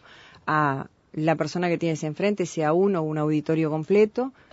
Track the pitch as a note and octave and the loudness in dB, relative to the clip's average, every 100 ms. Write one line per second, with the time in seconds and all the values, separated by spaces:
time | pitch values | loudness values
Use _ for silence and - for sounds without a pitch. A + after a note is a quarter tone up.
0 | - - - - - D#3 D3 C3+ - _ | -8 -20 -20 -12 -2 0 0 -2 -8 _
1 | _ - D#3 D3+ D#3 F3 F3 E3 E3+ D#3 | _ -4 0 0 -2 -2 -2 0 -2 -2
2 | D#3 D3+ G3 G#3 F3 - D3+ E3 G3 F3+ | -6 -2 -2 -2 -4 -2 2 2 2 2
3 | D#3 D#3 D3+ D#3 D3 D#3+ D#3 D#3 D3+ G3 | -2 -2 0 0 0 0 0 -2 2 4
4 | G#3+ - C4 - _ | 4 2 -6 -8 _